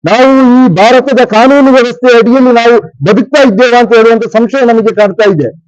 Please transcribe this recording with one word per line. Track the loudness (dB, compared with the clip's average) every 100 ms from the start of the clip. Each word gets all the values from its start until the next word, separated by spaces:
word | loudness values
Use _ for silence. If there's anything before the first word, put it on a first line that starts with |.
| -2
ನಾವು | 0 2 2 2 2 2
ಈ | 2
ಭಾರತದ | 2 0 0 -2 0
ಕಾನೂನು | 0 0 2 2
ವ್ಯವಸ್ಥೆ | 2 0 -2 0 2
ಅಡಿಯಲ್ಲಿ | 2 0 0
ನಾವು | 0 0 0 -4 _ -2
ಬದುಕ್ತಾ | -2 -2 0
ಇದ್ದೇವಾ | 0 0 0 0
ಅಂತ | 2 2
ಹೇಳುವಂತ | 2 0 -4 -4
ಸಂಶಯ | -4 -2 -2
ನಮಗೆ | 0 -2 -2
ಕಾಡ್ತಾ | -4 0 -2
ಇದೆ. | -2 -6 -10